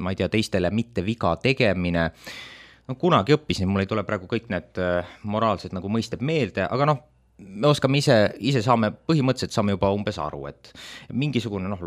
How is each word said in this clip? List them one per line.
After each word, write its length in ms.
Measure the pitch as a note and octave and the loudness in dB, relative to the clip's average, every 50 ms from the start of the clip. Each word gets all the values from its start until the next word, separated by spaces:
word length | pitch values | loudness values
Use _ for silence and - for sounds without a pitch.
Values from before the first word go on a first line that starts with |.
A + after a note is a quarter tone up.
| F2+ | -6
ma 80 | F#2 | -4
ei 60 | F#2+ | -2
tea, 120 | - F#2+ E2+ | -2 -2 0
teistele 420 | - A2 G#2+ - - F#2+ F2 F2 | 2 0 0 0 0 0 0 0
mitte 340 | G2 A2+ A2+ - - G2 F2 | 0 0 -2 -2 -4 -4 -2
viga 300 | G2+ A#2 - - F2+ E2 | -2 -2 0 0 0 0
tegemine. 760 | - - C3 C3 - B2+ G#2 F#2 F#2 F2+ F2 E2+ E2+ E2 D#2+ - - - - - - - - - - - - - _ _ - | 2 2 0 2 2 2 2 2 0 0 0 0 0 0 0 -2 -6 -16 -16 -16 -16 -16 -18 -20 -20 -20 -20 -20 _ _ -12
No 80 | C3 - | -6 -2
kunagi 380 | - F3+ D#3+ B2 F#2+ C3+ D3+ | 2 4 4 4 4 4 2
õppisin, 340 | C#3+ - - - - F#2 F#2 | 2 2 -2 -4 -2 0 0
mul 140 | G2 G2 G2 | 2 0 0
ei 20 | |
tule 160 | F#2+ A2 A2 G2 | 0 -2 -4 -4
praegu 240 | - G#2+ G2 F#2 | -2 -4 -6 -4
kõik 240 | F2 A#2+ A2+ - - | -4 -4 -4 -4 -4
need, 240 | G2 F2 - - - F#2 F2+ | -4 -6 -6 -6 -6 -4 -2
äh, 240 | F2+ F2 F2 F2 - - - - | 0 0 0 -2 -4 -10 -12 -8
moraalsed 500 | G#2 G#2 A2 A2+ A2 G2 E2+ - F2+ F#2+ | -4 -2 0 2 2 0 0 -4 -8 -8
nagu 160 | F#2+ E2+ G2 | -6 -4 -2
mõisted 320 | A2 A#2 G#2+ - - E2+ | -2 -2 -2 -2 -4 -4
meelde, 460 | B2 D3 E3 D#3 A#2+ F#2 - - F#2 | -4 -2 0 0 -2 -2 -2 -2 -2
aga 240 | - A2+ B2+ C#3+ D3+ | 0 0 0 2 2
noh, 80 | D3+ - - _ _ _ _ _ _ | 0 0 -4 _ _ _ _ _ _
me 320 | - - F#2+ F#2+ G2+ B2 D3 | -20 -20 -14 -6 0 2 2
oskame 320 | D3 - - C3 C#3 C#3+ | 4 4 2 2 2 2
ise, 160 | - D3+ B2+ G#2+ G#2 - - - G2+ B2 | 4 4 6 6 6 4 2 -2 -2 0
ise 140 | C#3+ B2 G2+ | 0 2 2
saame, 260 | A#2+ A#2+ A#2 A2 G#2+ G#2+ - _ - | 2 2 4 2 0 -2 -2 _ 0
põhimõtteliselt 460 | E3 D3+ B2+ C3 B2+ - - E2+ - | 2 2 4 2 0 0 -2 -4 -2
saame 200 | A#2 G2+ G2+ G2 | 0 0 2 2
juba 140 | F2 G2+ G2 G2+ | 2 2 2 2
umbes 240 | G#2 G#2 A2 G#2 - | 0 -2 -4 -4 -4
aru, 260 | D2+ D2+ D2 C#2+ C#2 D2 | -6 -6 -6 -8 -10 -12
et 240 | - _ - - - - - - - - - - - | -12 _ -20 -20 -20 -20 -20 -18 -18 -18 -14 -8 -4
mingisugune, 560 | A#2 C#3+ D3+ B2+ A#2+ A2+ A2+ G2+ F#2+ F#2 G2 | -2 -2 0 0 0 -2 -2 -2 -4 -4 -4
noh, 140 | G#2 F2+ F2 | -6 -6 -6